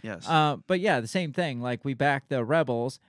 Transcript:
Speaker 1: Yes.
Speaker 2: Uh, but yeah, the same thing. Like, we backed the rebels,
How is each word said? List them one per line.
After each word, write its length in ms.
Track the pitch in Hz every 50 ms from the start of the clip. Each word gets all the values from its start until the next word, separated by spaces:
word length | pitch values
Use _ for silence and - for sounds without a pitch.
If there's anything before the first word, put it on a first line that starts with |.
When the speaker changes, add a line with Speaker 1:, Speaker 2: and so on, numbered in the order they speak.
| -
Speaker 1:
Yes. 240 | 113 98 85 - -
Speaker 2:
Uh, 280 | 165 156 - 147 139 - -
but 140 | - 185 180
yeah, 180 | 185 214 160 123
the 80 | 113
same 260 | 113 - 185 175 151 131
thing. 280 | 185 175 151 127 120
Like, 220 | 120 123 123 113 -
we 120 | 139 131
backed 340 | 117 139 147 139 135 - _
the 160 | 143 127 117
rebels, 540 | 113 151 165 156 127 120 117 120 131 - - _